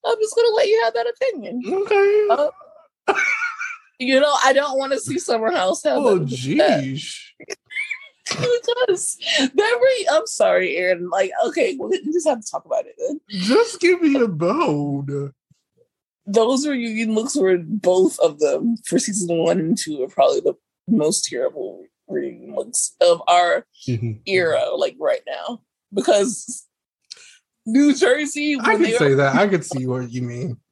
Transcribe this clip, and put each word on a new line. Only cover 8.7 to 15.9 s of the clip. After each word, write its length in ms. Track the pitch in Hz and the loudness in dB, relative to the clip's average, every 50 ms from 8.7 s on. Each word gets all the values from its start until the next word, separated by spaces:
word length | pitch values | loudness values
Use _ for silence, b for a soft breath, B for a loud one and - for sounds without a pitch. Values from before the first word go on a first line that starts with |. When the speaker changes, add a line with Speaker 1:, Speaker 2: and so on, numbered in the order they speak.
| 480 480 508 480 370 - - - - - B B B 302 269 262 - | -2 0 0 0 0 -2 -2 -8 -8 -8 B B B 0 0 2 2
Speaker 1:
they're 220 | 277 415 453 480 | 0 2 2 2
re-, 300 | 480 494 539 523 466 381 - | 2 2 2 2 2 0 2
I'm 140 | - 311 453 | 2 2 0
sorry, 500 | - - - 214 190 180 180 185 - 139 | -2 0 2 2 4 4 2 0 0 -2
Aaron. 340 | 170 180 180 185 170 175 180 | -2 0 0 0 -2 -2 -4
Like, 220 | 180 196 196 190 - - 226 | 0 0 0 0 0 -2 -2
okay, 280 | 285 - 339 240 196 320 | -2 0 0 -2 -2 -2
well, 120 | 269 220 - | -6 -4 -4
we 100 | 381 - - 302 | -4 -4 -4 -4
just 160 | 311 349 320 311 | -4 0 0 0
have 120 | 254 226 | -2 -2
to 80 | 214 - | -6 -10
talk 160 | - - _ | -12 -12 _
about 220 | 156 - - - | -4 -6 -6 -6
it 80 | - - | -8 -10
then. 240 | - 466 539 294 311 _ _ | -8 -6 -6 -6 -8 _ _
Speaker 2:
Just 520 | 208 185 180 208 254 415 466 453 392 370 | -8 -6 0 2 4 4 4 2 -2 0
give 200 | - 339 359 349 | 2 2 2 4
me 200 | 339 302 277 269 | 2 2 2 2
a 80 | 240 214 | 2 0
bone. 1040 | 170 151 170 175 240 320 339 220 151 147 143 143 139 139 143 139 139 139 143 139 _ _ _ _ _ _ _ _ _ _ _ _ | 0 -2 0 0 0 0 0 0 0 -2 -2 -4 -4 -6 -6 -6 -6 -6 -8 -8 _ _ _ _ _ _ _ _ _ _ _ _